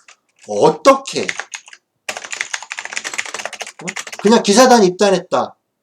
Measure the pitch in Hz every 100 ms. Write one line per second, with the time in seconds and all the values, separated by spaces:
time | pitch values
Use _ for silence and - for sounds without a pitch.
0 | _ _ _ _ - 104 147 156 277 269
1 | - 151 92 - - - _ - _ _
2 | - - - - - - - - - -
3 | - - - - - - - - 175 -
4 | - - 202 226 208 202 254 240 185 180
5 | 202 185 - 123 - - _ _